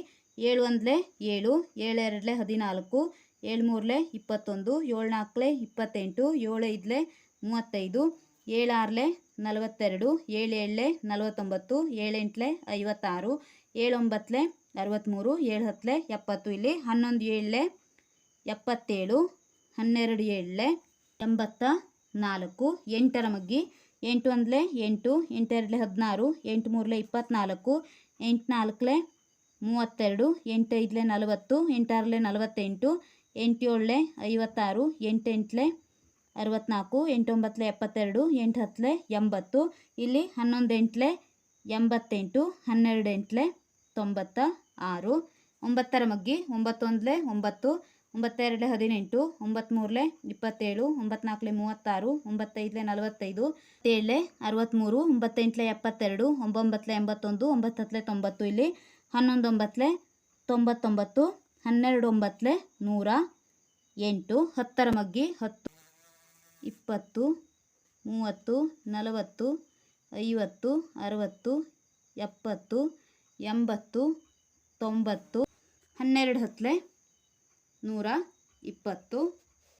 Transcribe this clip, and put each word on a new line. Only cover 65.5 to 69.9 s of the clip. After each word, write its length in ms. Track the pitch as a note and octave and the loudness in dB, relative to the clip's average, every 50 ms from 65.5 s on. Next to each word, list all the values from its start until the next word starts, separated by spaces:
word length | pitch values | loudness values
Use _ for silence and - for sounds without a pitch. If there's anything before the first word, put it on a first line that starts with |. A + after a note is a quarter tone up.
| G#3+ - - - - _ _ _ _ _ _ _ _ _ _ _ _ _ _ _ _ _ | -8 -12 -16 -16 -16 _ _ _ _ _ _ _ _ _ _ _ _ _ _ _ _ _
ಇಪ್ಪತ್ತು, 640 | - - - - _ - G#3+ G3+ G#3 - - A3+ B3 D4+ D#4+ D#4+ - _ _ _ _ _ _ _ _ _ _ _ - | -14 -14 -14 -12 _ -8 -6 -6 -8 -6 -4 0 0 0 0 -2 -6 _ _ _ _ _ _ _ _ _ _ _ -10
ಮೂವತ್ತು, 520 | G#3+ A3 A3+ A3 G#3 G3 G3+ - - A#3+ C4+ D4+ D#4+ D#4 - _ | -6 -4 -4 -4 -4 -6 -6 -4 -2 0 0 0 -2 -4 -8 _
ನಲವತ್ತು, 600 | G#3+ G#3 G#3 A3 A3+ A3 A3 F#3+ - - - A3 C4 D4+ D#4+ - _ _ _ _ _ | -8 -6 -4 -4 -4 -4 -4 -6 -6 -6 -4 -2 -2 -2 -4 -8 _ _ _ _ _